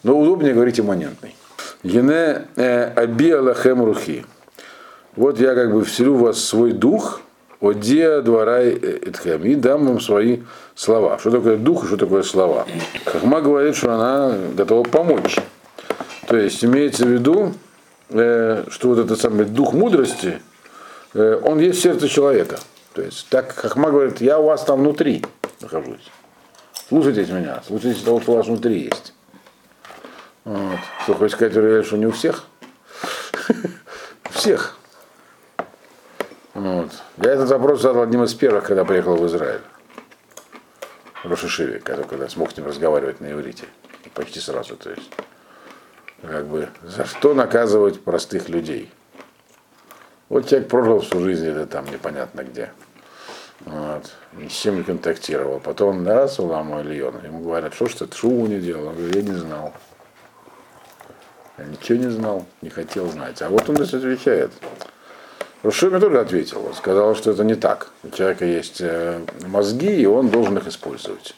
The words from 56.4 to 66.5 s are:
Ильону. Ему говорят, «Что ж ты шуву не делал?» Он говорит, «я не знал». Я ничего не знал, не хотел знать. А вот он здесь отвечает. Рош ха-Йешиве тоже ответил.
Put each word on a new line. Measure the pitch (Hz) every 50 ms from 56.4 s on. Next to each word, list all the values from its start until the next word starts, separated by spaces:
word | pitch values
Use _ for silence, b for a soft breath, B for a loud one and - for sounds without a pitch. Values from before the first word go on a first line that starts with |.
| 92 85 80 78 78 76 76 76
Ильону. | 73 73 76 71 67 - - -
Ему | - 151 78 85
говорят, | 82 82 82 82 78 76 -
«Что | - 120
ж | 113 -
ты | - - -
шуву | - - - 117 127 120 113
не | 107 104 98
делал?» | 90 87 82 78 76 76
Он | 82
говорит, | 82 87 85 92
«я | 101
не | 104 101 95
знал». | 87 82 80 76 76 78 73 - - - _ _ _ - _ _ _ _ - _ _ _ - - - - _ _ - - - - _ - - - _ - - _ - - - _
Я | - 73
ничего | 73 76 73 - - 117 123
не | 127 123
знал, | 113 110 110 110 101 92 87 - _ _
не | - 80
хотел | - - 82 78 - 98 90 85
знать. | 78 76 67 - - -
А | - 82
вот | 95 110 - -
он | 151
здесь | 147 139 - -
отвечает. | 127 131 127 131 123 - 139 113 82 65 - - - - - - - - B B B B B B B B B B B B B B B -
Рош | 107 104 -
ха-Йешиве | 180 190 185 185
тоже | 208 202 151 123
ответил. | 110 - 92 85 76 -